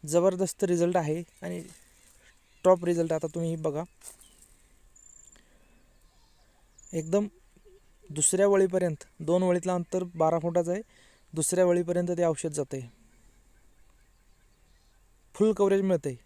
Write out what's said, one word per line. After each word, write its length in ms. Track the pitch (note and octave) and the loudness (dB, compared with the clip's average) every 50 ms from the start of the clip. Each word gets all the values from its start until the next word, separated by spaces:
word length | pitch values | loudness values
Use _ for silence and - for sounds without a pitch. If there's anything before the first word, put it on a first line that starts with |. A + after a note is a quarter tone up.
| - | -8
जबरदस्त 580 | D3+ D3+ F3 E3+ F#3+ F#3 F3+ F#3+ F3+ - - G#3 | 0 0 2 4 2 2 0 -4 -4 -2 -4 -2
result 320 | F3+ F3 E3+ E3+ F3 F3+ | 0 2 0 0 2 0
आहे 260 | F#3 D#3+ D3 D3+ E3+ E3+ _ _ - | 0 0 -2 -4 -6 -6 _ _ -14
आणि 200 | F#3 F3 F3 F3 E3 - - - - _ _ _ _ _ _ _ _ - _ _ _ _ _ _ _ | -12 -10 -10 -10 -12 -16 -20 -20 -20 _ _ _ _ _ _ _ _ -20 _ _ _ _ _ _ _
top 200 | F#3 F#3 F3 F3 | 6 6 6 4
result 280 | E3+ F3 E3+ E3+ D#3+ | -2 0 0 0 0
आता 140 | D#3+ D#3+ E3 | -2 -4 -4
तुम्ही 300 | D#3+ D#3 E3+ E3+ E3 E3 | -6 -6 -4 -4 -4 -4
बघा, 260 | D#3+ D#3 D#3+ C#3+ D3+ E3+ - _ _ - - - _ - - _ _ - _ - _ _ _ _ _ _ _ _ - - - - - - - - - _ _ _ _ _ _ _ _ _ _ _ _ _ _ _ _ _ _ _ _ _ _ _ _ _ _ _ - - - | -4 -4 -4 -4 -4 -8 -10 _ _ -20 -20 -20 _ -20 -20 _ _ -20 _ -20 _ _ _ _ _ _ _ _ -20 -20 -20 -20 -20 -20 -20 -20 -20 _ _ _ _ _ _ _ _ _ _ _ _ _ _ _ _ _ _ _ _ _ _ _ _ _ _ _ -20 -20 -8
एकदम 340 | - E3 D#3 D#3+ E3+ G3+ G#3+ G3+ _ _ _ _ _ - _ - - - _ _ _ _ _ - | -8 -8 -4 0 -2 -2 -2 -2 _ _ _ _ _ -20 _ -20 -20 -20 _ _ _ _ _ -14
दुसऱ्या 360 | D3 D3+ D3+ - - F#3 G3 | -6 -2 -2 0 2 4 4
वळीपर्यंत, 580 | G3+ G3 G3 F#3+ F#3 F3+ F#3 F3+ F3 D#3 - - _ _ _ | 4 4 4 4 2 2 -2 -2 -2 -4 -6 -12 _ _ _
दोन 220 | D#3+ D3+ E3+ F3+ | -2 0 0 2
वळीतलं 300 | F#3 F#3 F3 F3+ F3 F#3 | 2 2 0 0 0 -2
अंतर 320 | F3+ F3+ F3 _ - F#3 F3+ F3 F3 | -4 -4 -4 _ -4 -6 -6 -6 -4
बारा 240 | E3 D#3+ D#3+ E3 E3 | 0 0 2 2 0
फुटाचं 340 | D#3 E3+ E3 F3 E3+ E3+ | -2 -2 -2 0 0 0
आहे, 100 | F3+ G3+ A3+ _ _ _ _ _ _ _ _ _ | -4 -6 -6 _ _ _ _ _ _ _ _ _
दुसऱ्या 320 | - D#3 D#3 - - F3+ F#3 | -6 -4 -2 -2 2 2 4
वळीपर्यंत 440 | F3+ F3 F3 F3 E3+ F3 F3 F3 F3 | 4 4 2 0 0 -2 -2 0 -2
ते 160 | F3+ E3+ F3 | 0 0 0
औषध 240 | E3 D#3+ - - E3 | 0 0 -2 -6 -6
जातंय, 320 | D3 D3 C#3+ - - C3+ B2+ A#2 - _ _ _ _ _ _ - _ _ _ _ _ _ _ - _ _ - _ _ _ _ _ _ _ _ _ _ _ _ _ _ _ _ _ _ _ _ _ _ _ _ _ _ _ _ _ _ | -4 -4 -6 -6 -6 -12 -12 -14 -18 _ _ _ _ _ _ -20 _ _ _ _ _ _ _ -20 _ _ -20 _ _ _ _ _ _ _ _ _ _ _ _ _ _ _ _ _ _ _ _ _ _ _ _ _ _ _ _ _ _
full 180 | - G3+ A3 | 2 2 2
coverage 280 | G#3 G3+ G3+ G3 G3 G3 | 4 2 2 2 4 2
मिळतंय. 340 | G3 F#3+ F#3 D#3+ - C#3+ B2+ A#2+ _ | 2 2 0 0 -2 -6 -8 -8 _